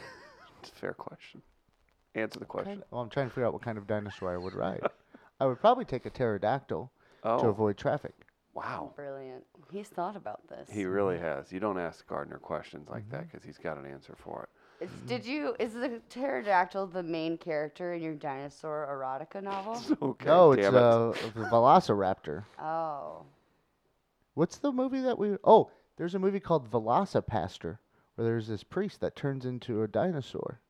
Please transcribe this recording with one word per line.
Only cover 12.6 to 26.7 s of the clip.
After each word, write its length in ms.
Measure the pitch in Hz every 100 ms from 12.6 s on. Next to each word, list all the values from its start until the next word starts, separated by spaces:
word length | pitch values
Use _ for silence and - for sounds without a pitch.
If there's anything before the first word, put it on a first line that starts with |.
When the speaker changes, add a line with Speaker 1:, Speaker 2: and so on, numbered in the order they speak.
| - 76 73
Speaker 1:
like 180 | 113 104
that 120 | -
Speaker 2:
Mm-hmm. 100 | 165 -
Speaker 1:
'cause 60 |
he's 140 | - -
got 220 | 80 73
an 80 | 69
answer 260 | 69 - -
for 280 | - -
it. 400 | - _ _ -
Speaker 3:
It's, 100 | 185 - -
did 180 | 247 214
you, 300 | 294 285 -
is 160 | 233
the 260 | 233 254 233 -
pterodactyl 760 | 240 277 262 208 185 180 196 190
the 160 | 185
main 380 | 165 165 160 165
character 560 | 175 151 151 - 175 170
in 80 |
your 100 | 160
dinosaur 720 | 151 151 135 143 - 156 151 143
erotica 500 | 139 131 135 160 196
novel? 400 | 196 196 202 233 233 -
Speaker 1:
<laughs> 80 | 135
Okay, 160 | - 143
Speaker 2:
No, 240 | 170 165
it's, 100 | 123
Speaker 1:
damn 140 | 98 127
it. 40 |
Speaker 2:
uh, 320 | 120 117 117 - 113
the 120 | 110 110
velociraptor. 920 | 117 123 175 - 101 95 95 80 76 107 -
Speaker 3:
Oh. 600 | 156 165 160 143 78 82 139 _ _ _ _ _ _ _ _ _ _
Speaker 2:
What's 240 | 135 170 -
the 140 | 285
movie 300 | 254 262 269
that 160 | 254 -
we, 180 | 208 190
oh, 260 | - 214 - - _ -
there's 180 | 170 190
a 40 |
movie 200 | 190 196
called 320 | - 160 117